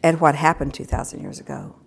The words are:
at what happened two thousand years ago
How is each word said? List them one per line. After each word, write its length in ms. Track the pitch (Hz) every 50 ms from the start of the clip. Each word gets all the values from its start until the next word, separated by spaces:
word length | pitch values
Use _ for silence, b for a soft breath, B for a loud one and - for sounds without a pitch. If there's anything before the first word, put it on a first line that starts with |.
| -
at 180 | 165 165 165
what 140 | 170 151 143
happened 380 | 143 160 160 170 - 143 - -
two 120 | - -
thousand 360 | - - - - - - -
years 180 | 151 147 - -
ago 360 | - - 139 139 147 147 - _ _